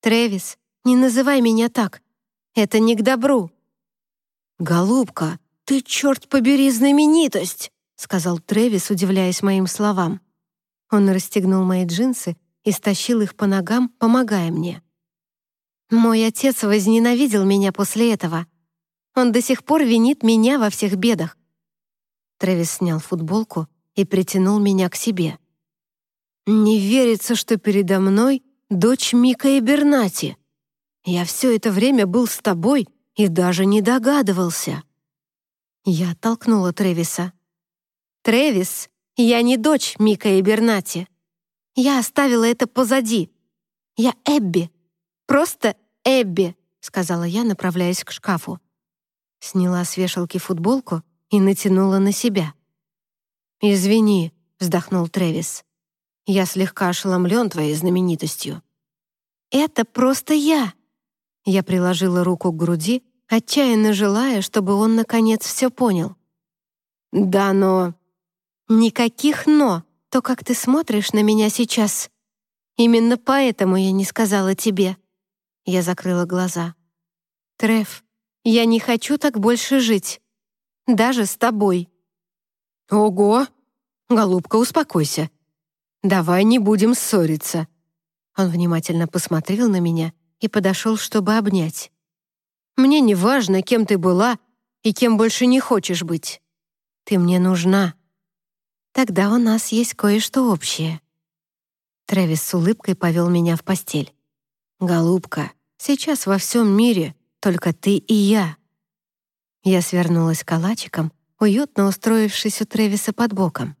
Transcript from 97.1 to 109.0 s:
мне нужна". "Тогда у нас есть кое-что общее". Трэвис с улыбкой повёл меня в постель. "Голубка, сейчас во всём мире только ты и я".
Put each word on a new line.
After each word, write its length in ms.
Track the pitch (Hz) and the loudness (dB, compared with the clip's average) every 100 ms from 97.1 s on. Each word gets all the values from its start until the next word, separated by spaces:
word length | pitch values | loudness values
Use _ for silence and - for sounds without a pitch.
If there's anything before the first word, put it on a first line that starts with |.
| 196 | 0
мне 220 | 175 180 | 2 2
нужна". 540 | 180 185 170 190 185 - _ _ _ _ _ _ _ _ _ | 2 0 2 0 0 -6 _ _ _ _ _ _ _ _ _
"Тогда 380 | - 262 190 202 | -2 0 0 2
у 60 | 233 | 2
нас 320 | 226 220 - | 2 0 -2
есть 240 | 220 233 | -2 -4
кое-что 580 | - 208 208 214 262 254 | -2 0 0 0 -2 0
общее". 480 | 175 - - 160 160 _ _ _ _ _ _ _ _ _ _ - | 0 -4 -4 -6 -6 _ _ _ _ _ _ _ _ _ _ -4
Трэвис 340 | 190 180 156 | 0 0 -2
с 120 | - | -2
улыбкой 420 | 185 170 226 - 180 | 0 0 0 -2 -2
повёл 340 | 175 165 175 | 0 0 2
меня 260 | 175 170 165 | 2 2 -2
в 80 | |
постель. 500 | - 185 - 156 139 _ _ _ _ _ _ _ | -2 -6 -4 -6 -6 _ _ _ _ _ _ _
"Голубка, 720 | 180 170 165 180 - - 143 - _ _ | -2 0 2 0 -2 -8 -8 -12 _ _
сейчас 480 | - 285 - 294 - | -4 -2 -2 -4 -2
во 120 | 196 | -2
всём 300 | - 240 220 202 | 0 0 2 4
мире 400 | 240 202 165 - _ _ | 4 2 -4 -10 _ _
только 320 | 202 175 180 | -2 0 -2
ты 240 | 160 - 202 | -2 0 -2
и 180 | - | 2
я". 440 | 220 196 214 175 151 _ _ _ _ | 2 4 2 0 -6 _ _ _ _